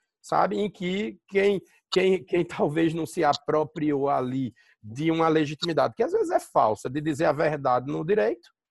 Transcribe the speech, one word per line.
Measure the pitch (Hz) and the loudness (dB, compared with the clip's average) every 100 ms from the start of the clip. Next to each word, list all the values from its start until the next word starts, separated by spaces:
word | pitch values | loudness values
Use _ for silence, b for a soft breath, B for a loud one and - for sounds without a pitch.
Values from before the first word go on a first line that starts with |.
| _ _ | _ _
sabe, | - 160 185 208 | -4 0 0 0
em | 202 | -4
que | - 180 196 220 196 _ | -4 -6 -4 -6 -8 _
quem, | 196 202 196 - b - | 0 2 0 -4 b -4
quem, | 185 190 185 | 0 2 0
quem | - 175 170 | 0 -2 -2
talvez | - 175 151 165 | -2 -2 2 0
não | 165 156 | 0 -6
se | - | 0
apropriou | 147 143 - 151 151 170 151 143 139 | 0 0 0 0 0 -2 -2 0 0
ali | 139 127 131 127 - b b | 0 -2 -2 -4 -8 b b
de | 107 120 160 | -14 -4 0
uma | 160 165 | 2 4
legitimidade, | 160 147 151 170 143 131 117 | 2 0 -4 -4 0 0 0
que | |
às | 247 | -2
vezes | 427 349 | 0 0
é | 349 | -2
falsa, | - - 113 107 135 | 0 2 2 2 -4
de | 135 | -6
dizer | 151 139 165 | -4 0 0
a | |
verdade | 143 160 151 135 123 131 | 2 0 0 0 0 -2
no | 156 160 | -4 -2
direito, | 208 214 - - _ _ | 0 0 -2 -10 _ _